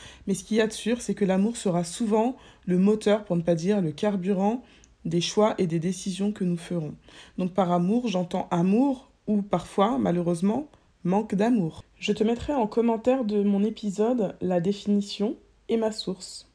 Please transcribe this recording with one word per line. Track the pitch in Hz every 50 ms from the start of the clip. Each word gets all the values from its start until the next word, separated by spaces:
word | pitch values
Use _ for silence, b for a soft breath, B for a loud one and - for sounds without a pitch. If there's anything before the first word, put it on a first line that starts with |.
| B B B B B
Mais | 196 190
ce | 190 -
qu'il | - 214 226
y |
a | 214
de | 214 -
sûr, | - - 208 240 240
c'est | - - 196
que | - 202
l'amour | 180 185 190 196 226 233
sera | - - 208 165 175 175
souvent | 170 - - 240 208 214 214 226 247 262 B B B B B B
le | - 180
moteur, | 180 190 202 214 214 - 208 202 220 214
pour | - 175
ne | 170
pas | 165 175 170
dire | 160 165 190 208 202
le | 175 156
carburant, | 147 - 208 208 208 190 175 196 202 180 196 208 226 254 b b b b b b b _ -
des | 170 165 175 170
choix | - - 214 208 214 -
et | - 185
des | 165 165 170
décisions | 156 190 185 - - 202 180 185 196 208 208
que | - 196
nous | 180 170 170
ferons. | - - 180 170 151 147 156 - B B B B B B B -
Donc | 185 180 180
par | 202 190 175 175
amour, | 175 175 185 220 240 247 226
j'entends | 185 180 180 175 - 185 - -
amour | 180 170 170 190 202 233 277 285 262 254 - - _ _ _
ou | - 214 208
parfois, | 202 208 - 170 - - - - 196 220 269
malheureusement, | 254 208 180 170 175 175 170 175 165 185 202 226 262 302 - b b b b b _ -
manque | 175 185 208 220 214 214
d'amour. | 180 208 240 254 220 175 156 - - - - _ _
Je | - - 208
te | - 214
mettrai | 220 240 240 - - 294
en | 269 220
commentaire | 214 - 240 233 233 226 220 - 254 254 269 247
de | 208 208 208 202
mon | 202 202 196 208
épisode | 220 226 - - 208 175 202 214 233 254 240 196 175 - - 180
la | 180 180 180
définition | 170 196 202 202 - 202 208 202 202 - - - 202 226 330 - - _ _ _ _ -
et | 220 226
ma | 220 220 214
source, | - - 180 190 - - - - - - _ _